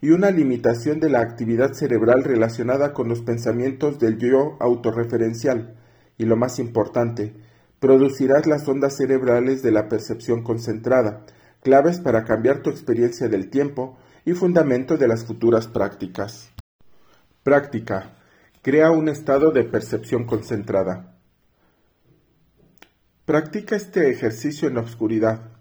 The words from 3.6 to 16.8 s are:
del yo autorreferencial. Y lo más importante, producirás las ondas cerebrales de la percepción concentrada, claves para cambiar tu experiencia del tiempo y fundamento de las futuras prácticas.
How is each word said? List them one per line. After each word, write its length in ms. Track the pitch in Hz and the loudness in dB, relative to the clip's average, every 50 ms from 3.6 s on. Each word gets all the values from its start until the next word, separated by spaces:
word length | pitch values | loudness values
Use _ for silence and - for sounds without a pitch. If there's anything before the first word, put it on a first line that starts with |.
| 123 135 131 127 156 147 143 143 | -2 -4 -4 -2 -2 -2 -2 -2
del 180 | 120 113 110 107 | -4 -4 -2 -2
yo 380 | 120 120 131 131 139 151 147 - | 0 2 4 2 2 0 -2 -2
autorreferencial. 1160 | - 123 120 117 117 117 113 117 113 117 120 113 117 113 117 117 - 143 127 117 110 - - - _ _ _ _ _ _ _ - | 0 0 0 0 -2 -4 -2 -2 -4 -2 -2 -2 -2 -2 -4 -4 -2 -2 -2 -2 -4 -10 -16 -20 _ _ _ _ _ _ _ -4
Y 80 | 113 | 0
lo 120 | 110 110 113 | 0 2 2
más 200 | 120 127 123 - | 0 -2 -4 -6
importante, 800 | 123 117 117 117 101 - - 123 120 117 117 113 104 110 - - - _ _ _ _ _ _ _ | -8 -4 -2 -2 -2 -2 0 -2 -2 -2 -2 -6 -8 -8 -10 -14 -20 _ _ _ _ _ _ _
producirás 640 | - 131 135 131 135 135 135 - 135 131 135 147 156 | 4 6 6 6 6 4 2 0 0 2 2 4 4
las 200 | 160 151 147 147 143 | 2 0 0 0 -2
ondas 280 | 135 139 139 139 139 | -2 0 0 -2 -2
cerebrales 640 | - 135 131 135 131 131 123 117 120 123 131 135 131 | -2 0 0 0 0 2 2 2 2 2 0 0 0
de 100 | - 117 | 2 2
la 180 | 107 107 107 - | 2 2 2 0
percepción 520 | 117 104 - - 117 - - - 117 117 | -2 -4 -4 -6 -10 -8 -4 -4 -4 -2
concentrada, 840 | 117 - 113 110 - 120 107 110 113 123 131 127 117 107 104 - - - - _ _ _ _ _ - | -2 -4 -6 -4 -4 -6 -6 -4 -2 0 2 2 2 2 -2 -8 -14 -20 -20 _ _ _ _ _ 2
claves 360 | 131 135 139 139 170 175 180 | 4 6 6 6 4 2 0
para 240 | 180 143 117 113 110 | -2 0 0 0 0
cambiar 380 | 113 113 110 113 127 139 143 | 0 0 2 2 2 0 0
tu 80 | - 156 | -2 -6
experiencia 580 | 143 - - - 117 113 120 120 117 - 135 113 | -6 -4 -4 -2 0 0 0 0 0 -2 -4 -2
del 220 | 107 95 95 - | -2 -2 -4 -2
tiempo 480 | - 139 143 143 143 - 127 131 127 - _ _ _ _ - | -2 -2 -2 -2 -4 -8 -10 -10 -10 -18 _ _ _ _ -4
y 100 | 156 175 | -4 -2
fundamento 640 | 180 190 180 180 175 156 143 127 123 131 131 165 156 | 0 0 2 4 4 4 2 2 0 0 -2 0 2
de 100 | 139 117 | 2 2
las 160 | 113 113 - | 2 0 -4
futuras 420 | - 110 - - 117 117 113 113 - | -8 -6 -2 2 2 4 2 2 -2
prácticas. 840 | - 104 98 101 - - - 90 - - 98 107 - - - - _ - - _ _ _ | -4 -4 -4 -4 -6 -8 -12 -12 -10 -10 -10 -10 -12 -18 -20 -20 _ -20 -20 _ _ _